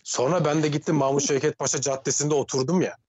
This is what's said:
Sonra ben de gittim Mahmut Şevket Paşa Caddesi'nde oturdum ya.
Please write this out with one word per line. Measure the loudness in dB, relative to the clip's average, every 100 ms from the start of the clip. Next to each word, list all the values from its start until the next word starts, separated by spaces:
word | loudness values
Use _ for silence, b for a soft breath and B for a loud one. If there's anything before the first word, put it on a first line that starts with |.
Sonra | -8 -2 0 2 2
ben | 2
de | 0
gittim | -2 -2 0
Mahmut | 2 2
Şevket | 0 0 0 -2
Paşa | -2 -2
Caddesi'nde | -2 -2 -2 -2 0
oturdum | 0 0 -2 0 2
ya. | 0 -4